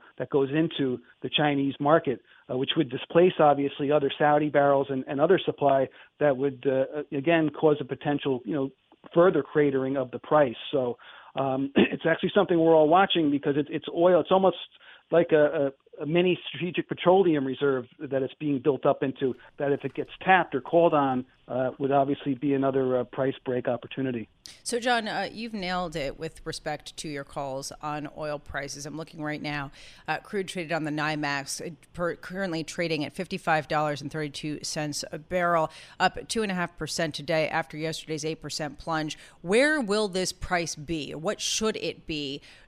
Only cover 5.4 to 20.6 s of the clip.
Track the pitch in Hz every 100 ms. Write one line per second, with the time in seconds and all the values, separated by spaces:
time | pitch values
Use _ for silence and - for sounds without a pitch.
5.4 | - - 139 135 131 - - - 147 127
6.4 | 139 127 139 131 135 151 143 143 147 165
7.4 | 156 - 156 147 151 135 151 143 143 123
8.4 | - 151 135 - _ _ - - 131 143
9.4 | 135 156 147 135 131 139 127 120 - 151
10.4 | 135 107 - 143 123 - - - - 135
11.4 | 135 135 139 - - 147 165 160 185 208
12.4 | 175 170 165 160 151 175 196 175 147 143
13.4 | 147 139 147 160 - 170 180 175 147 190
14.4 | 190 - - _ - - _ 160 170 160
15.4 | 147 156 139 - _ - 147 170 185 165
16.4 | - 135 175 170 - - 175 190 180 151
17.4 | 135 123 143 131 117 - 143 135 131 -
18.4 | 151 135 147 131 147 139 139 135 131 117
19.4 | - - 143 139 135 - 131 - 185 185
20.4 | - 131